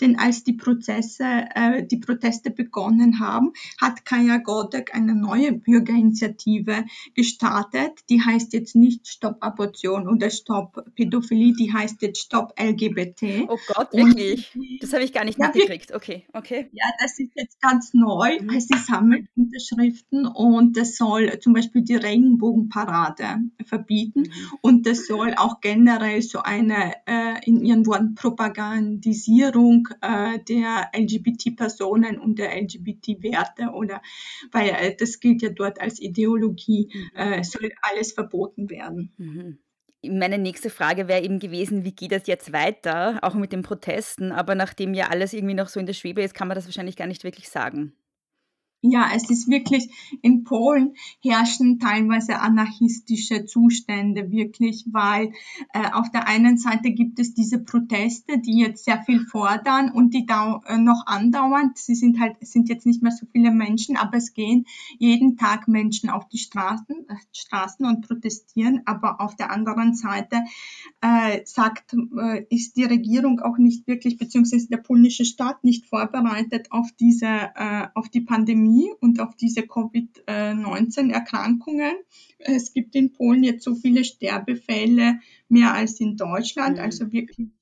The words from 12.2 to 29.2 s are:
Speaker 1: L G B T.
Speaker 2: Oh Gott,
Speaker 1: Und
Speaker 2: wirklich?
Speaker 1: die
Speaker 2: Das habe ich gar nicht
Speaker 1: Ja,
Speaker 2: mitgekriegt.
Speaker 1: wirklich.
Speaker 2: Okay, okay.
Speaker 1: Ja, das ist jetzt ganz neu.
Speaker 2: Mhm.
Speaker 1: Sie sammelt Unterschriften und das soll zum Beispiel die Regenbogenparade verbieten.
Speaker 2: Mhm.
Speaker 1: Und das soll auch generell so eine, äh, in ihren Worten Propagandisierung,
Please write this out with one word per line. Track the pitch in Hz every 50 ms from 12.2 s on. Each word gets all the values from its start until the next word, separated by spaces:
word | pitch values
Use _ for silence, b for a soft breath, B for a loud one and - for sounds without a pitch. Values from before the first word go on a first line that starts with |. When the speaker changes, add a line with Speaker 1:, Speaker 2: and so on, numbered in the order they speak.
| - - 247 226 233 - -
Speaker 1:
L | 190 214 220 208
G | 220 220 202
B | 175 185 180 180 -
T. | - 220 202 196 214 330
Speaker 2:
Oh | 330 233 - -
Gott, | - 202 208 285 - -
Speaker 1:
Und | 226 240 240 240
Speaker 2:
wirklich? | 220 202 190 214 247 - - -
Speaker 1:
die | 247 262 254 254 -
Speaker 2:
Das | - 262
habe | 277 254 262
ich | 262 -
gar | 233 214
nicht | 220 214 262
Speaker 1:
Ja, | 285
Speaker 2:
mitgekriegt. | 311 294 359 403 381 175 160 - -
Speaker 1:
wirklich. | - 208 - - 170 185 _ _ -
Speaker 2:
Okay, |
okay. | 226 - - 247 269 247 - -
Speaker 1:
Ja, | - - 240 - -
das | 277 262 - -
ist | 262 240 -
jetzt | 294 240 - _ -
ganz | 269 262 254 240 240 - -
neu. | 240 226 214 190 175 226 262 330 -
Speaker 2:
Mhm. | 202 214 247 254
Speaker 1:
Sie | 240 - 269
sammelt | 240 - - 220 185 214 233 233 - 196 - -
Unterschriften | 240 247 233 247 247 - - 233 233 240 240 233 - _ - 269 277 277
und | 233 - - 220 240 226 233 240 233 233
das | 226 240 233 -
soll | - 233 214 208 220 220 208 - -
zum | - 247 226
Beispiel | 226 240 233 - 247 -
die | - 240
Regenbogenparade | 226 214 208 214 240 254 262 240 233 214 233 226 226 214 214 - 208 208 190 165 170 165 156 156 - 120 104 196 226 240 233 _ - 220
verbieten. | - - - - - 208 208 226 214 - 285 302
Speaker 2:
Mhm. | 320 165 175 185 - 285 -
Speaker 1:
Und | - 294 240 240 226
das | 226 240 233 -
soll | - 214 208 226 226 -
auch | - 196 233 - -
generell | - 208 208 226 240 240 233 220 220 214 214 214 233
so | - - -
eine, | - - 202 208 226 214 214 202 185 175 - - -
äh, | - 233 233 226 226 226 - -
in | 226 233 240 -
ihren | 233 233 226 220
Worten | 220 208 196 220 220 214
Propagandisierung, | - - 240 233 233 220 208 - 208 214 214 220 220 214 208 214 202 - 226 214 214